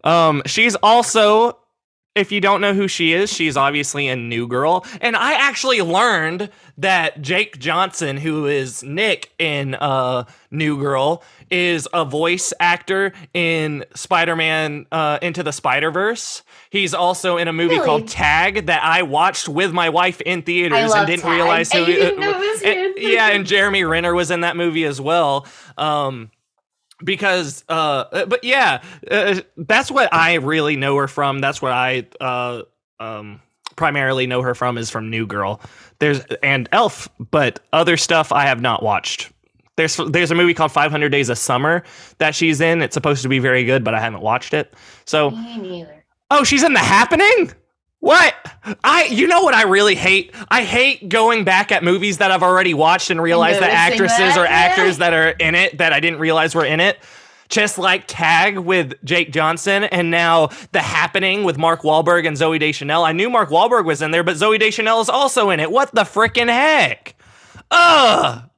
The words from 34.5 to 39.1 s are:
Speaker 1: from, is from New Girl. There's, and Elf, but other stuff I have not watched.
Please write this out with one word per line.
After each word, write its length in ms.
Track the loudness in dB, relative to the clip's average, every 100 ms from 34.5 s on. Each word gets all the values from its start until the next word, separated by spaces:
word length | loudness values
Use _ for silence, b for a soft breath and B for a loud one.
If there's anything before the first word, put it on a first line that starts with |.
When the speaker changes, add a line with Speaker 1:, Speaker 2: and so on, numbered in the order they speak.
| -2
Speaker 1:
from, 220 | -4 -4
is 120 | -6
from 200 | -8 -6
New 180 | -6 -4
Girl. 320 | -4 -4 -6 B B B _
There's, 220 | 0 0 -6 -6
and 280 | -2 -2 0
Elf, 380 | 0 0 -2 -18 _ -2
but 280 | 0 0 -4 _
other 240 | 0 2 0
stuff 340 | 2 0 2
I 140 | 2 2
have 160 | 0
not 200 | 0 -2
watched. 480 | 0 -2 -4